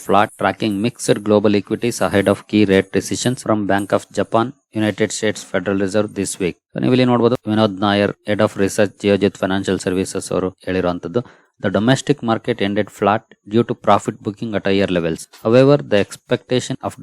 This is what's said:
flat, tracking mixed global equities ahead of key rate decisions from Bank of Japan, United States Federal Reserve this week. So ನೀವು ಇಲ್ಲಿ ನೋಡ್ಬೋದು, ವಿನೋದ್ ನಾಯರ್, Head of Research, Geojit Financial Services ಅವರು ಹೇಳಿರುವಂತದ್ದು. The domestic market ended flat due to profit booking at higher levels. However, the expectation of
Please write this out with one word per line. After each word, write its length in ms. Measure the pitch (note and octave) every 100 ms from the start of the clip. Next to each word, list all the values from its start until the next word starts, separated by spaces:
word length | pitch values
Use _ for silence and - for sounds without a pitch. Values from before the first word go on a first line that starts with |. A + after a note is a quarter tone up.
| -
flat, 240 | F#2+ G#2+ -
tracking 320 | G2+ G2 A2+ G2 A#2
mixed 340 | - - A2+ G#2
global 260 | G#2 G#2+ G#2
equities 380 | - A2 A#2+ - F#2
ahead 200 | G2 G2
of 60 | G2+ -
key 120 | G#2+ G2
rate 180 | F#2+ - G2
decisions 420 | - B2 B2+ B2 -
from 140 | G#2+ G2
Bank 200 | G2 G2 G#2
of 60 | - -
Japan, 280 | F#2+ A2+ B2 - _ G#2+
United 280 | G#2+ G2 G#2+ -
States 240 | G#2+ - -
Federal 280 | G2 F#2 G2 G2
Reserve 240 | G#2+ G#2+ G2+
this 140 | F#2 -
week. 140 | F2 - _
So 100 | -
ನೀವು 120 | B2+ B2+
ಇಲ್ಲಿ 100 | B2
ನೋಡ್ಬೋದು, 260 | A#2+ A#2 - A2
ವಿನೋದ್ 280 | G#2+ A2 F#2+ G#2
ನಾಯರ್, 280 | G2+ G2+ - -
Head 140 | G#2 G#2+
of 60 | -
Research, 300 | F#2+ - G2+ -
Geojit 320 | G2+ G2 G2+ -
Financial 360 | F#2+ G2 G2 F2+ F#2+
Services 420 | F#2 F#2 F#2+ - F2+
ಅವರು 140 | F#2 - -
ಹೇಳಿರುವಂತದ್ದು. 560 | F#2 F2 F2 F2 A#2 - - _ _ G2+
The 60 | G2
domestic 420 | A2+ C3 - D3 A#2
market 280 | A2 - - G2+
ended 220 | G#2 G2+ -
flat 260 | G2+ A2 - _ G2
due 120 | A2+ A#2
to 60 | A#2+ -
profit 320 | G2+ - - A2
booking 260 | G2 A#2 G2
at 60 | G2
higher 200 | G2 F#2 F2+
levels. 260 | E2 E2 - - A2+
However, 320 | B2 C3+ C#3+ C#3
the 80 | G2+ F#2+
expectation 720 | - - B2 - B2+ - C3 G2+
of 60 | -